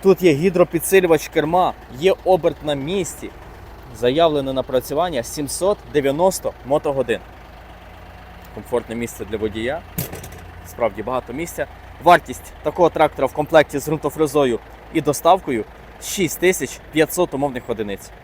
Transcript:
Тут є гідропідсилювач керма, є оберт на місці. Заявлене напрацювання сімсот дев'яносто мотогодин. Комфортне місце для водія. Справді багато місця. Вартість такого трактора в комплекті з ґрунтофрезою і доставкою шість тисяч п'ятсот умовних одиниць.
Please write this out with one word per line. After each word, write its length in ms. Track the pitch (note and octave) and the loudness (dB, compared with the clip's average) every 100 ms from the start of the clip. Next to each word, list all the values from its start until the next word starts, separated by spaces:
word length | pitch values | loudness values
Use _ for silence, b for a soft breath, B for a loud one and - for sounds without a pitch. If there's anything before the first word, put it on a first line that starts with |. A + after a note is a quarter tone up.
Тут 200 | G3 F#3 | 4 6
є 100 | F3+ | 4
гідропідсилювач 960 | C#3+ F#3 F3 F3 E3 - F#3+ F3+ D#3+ - | 4 2 4 2 2 2 2 4 2 2
керма, 440 | D#3+ D3+ F3 E3+ - - A#2+ | -2 0 2 2 -2 -16 0
є 160 | F3+ - | 0 2
оберт 400 | E3+ F3+ D#3+ - | 2 2 2 -2
на 100 | D3+ | -6
місці. 560 | C#3+ C#3 G3 E3+ - G2+ - - - - - - - | -4 -4 -4 -4 -10 -16 -16 -20 -20 -20 -20 -20 -2
Заявлене 560 | A#2+ C#3+ E3 D3 C3+ | 0 4 4 2 -2
напрацювання 680 | C3 B2+ B2+ - D3 F3+ C#3+ | -4 -2 -2 -2 -2 -2 -2
сімсот 560 | A#2 - C#3+ - F#3 G#3 - | -6 -8 -8 -2 -2 -2 0
дев'яносто 600 | D3+ C#3 C#3+ F#3 F3+ B2+ - B2 | 0 0 2 2 2 -8 -10 -2
мотогодин. 540 | D3+ D3+ C#3 A#2+ G#2+ - - - - - - - - - - - - - | -2 0 -2 -2 -4 -6 -20 -20 -20 -20 -20 -20 -20 -20 -20 -20 -20 -18
Комфортне 400 | - G#2 A#2+ A2+ | -16 -4 -6 -4
місце 300 | A2+ A#2 - | -8 -8 -8
для 120 | G2+ G#2+ | -8 -4
водія. 440 | A2 G#2+ A2+ D#3 - - - - - - - - - | -4 -2 -4 -6 -8 -8 -8 -10 -16 -18 -18 -20 -18
Справді 360 | - A#2 G#2 | -2 -2 -2
багато 300 | G#2+ B2+ - | -4 -6 -6
місця. 340 | B2 E3+ - C#3+ - - - | -10 -8 -8 -10 -10 -20 0
Вартість 500 | D3+ E3+ - B2 - - | 4 4 4 -12 -12 -8
такого 280 | D3+ - E3 | -6 2 2
трактора 360 | - D3+ - C3 | 4 0 2 -4
в 60 | |
комплекті 460 | - D3 D#3+ C#3+ C#3+ | -2 4 4 4 -2
з 80 | D3+ | -4
ґрунтофрезою 720 | D#3 D3 D3+ D#3 D3+ C3+ A2+ - - - | -4 -4 -2 0 2 2 0 -6 -20 -6
і 80 | D#3+ | -2
доставкою 640 | D3+ C#3 E3 F#3 F3+ A#2+ G#2 - - - | 0 0 4 4 2 -4 -4 -12 -20 -16
шість 380 | - - E3+ - | -10 -4 -4 2
тисяч 400 | F3 F#3 C#3 - - | 0 0 -4 -10 -6
п'ятсот 420 | D3+ D3+ - F3 | 0 0 0 -2
умовних 360 | C3+ C#3+ B2 - | 0 -4 -4 -8
одиниць. 400 | A2 G#2 G2 - - | -6 -6 -8 -12 -20